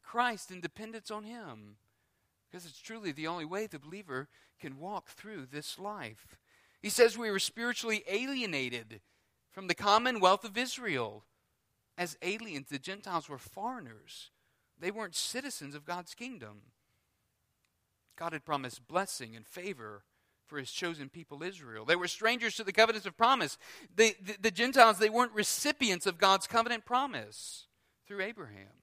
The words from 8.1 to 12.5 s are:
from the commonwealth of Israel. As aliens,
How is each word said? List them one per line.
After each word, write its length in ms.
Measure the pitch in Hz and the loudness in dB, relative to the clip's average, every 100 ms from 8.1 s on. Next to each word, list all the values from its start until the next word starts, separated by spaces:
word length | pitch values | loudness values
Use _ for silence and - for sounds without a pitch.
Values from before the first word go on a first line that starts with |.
| 202 262 269 226 151 127 120 110 110 _ _ _ _ _ | -4 -2 -4 -2 -2 -2 -6 -10 -18 _ _ _ _ _
from 180 | - 190 | -14 -2
the 60 | |
commonwealth 680 | 170 202 214 240 233 185 196 | 0 6 4 4 6 6 6
of 140 | 226 202 | 2 -4
Israel. 680 | 247 254 240 139 110 107 _ _ _ _ _ _ _ - | -4 -4 -2 -2 -2 -6 _ _ _ _ _ _ _ -6
As 220 | 175 - | -6 -4
aliens, 440 | 180 208 220 | -6 -6 -6